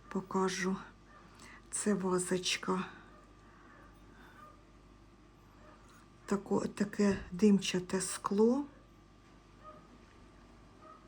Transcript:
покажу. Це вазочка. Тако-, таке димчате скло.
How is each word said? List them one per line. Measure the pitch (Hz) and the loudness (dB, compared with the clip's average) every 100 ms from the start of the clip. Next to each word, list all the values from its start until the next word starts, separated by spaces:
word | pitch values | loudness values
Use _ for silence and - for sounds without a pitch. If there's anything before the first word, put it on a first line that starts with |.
| - | -8
покажу. | 190 190 190 190 185 185 190 - - - - - - - - - | -8 -2 0 0 0 -2 -2 -6 -20 -20 -20 -20 -20 -20 -20 -10
Це | - 208 | -2 0
вазочка. | 185 185 180 180 185 180 - - 185 - - - - - - - - - - - - - - - 1077 1077 1077 - - - - - - - - - - - - - - - - - | 2 2 0 0 -2 0 -4 -2 -2 -2 -10 -20 -20 -20 -20 -20 -20 -20 -20 -20 -20 -20 -20 -20 -20 -20 -20 -20 -20 -20 -20 -20 -20 -20 -20 -20 -20 -20 -20 -20 -20 -20 -16 -4
Тако-, | 202 - 202 196 | -4 0 -2 -2
таке | - 208 - 202 196 - | -2 -4 2 2 2 -4
димчате | 180 214 196 - 185 180 190 | 4 6 6 4 -4 -2 -4
скло. | 180 - - 202 226 269 285 - - - - - - - - - 622 605 - - - - - - - - - - 640 - | -4 -6 -2 4 4 4 -2 -12 -20 -20 -20 -20 -20 -20 -20 -20 -20 -20 -20 -20 -20 -20 -20 -20 -20 -20 -20 -20 -20 -20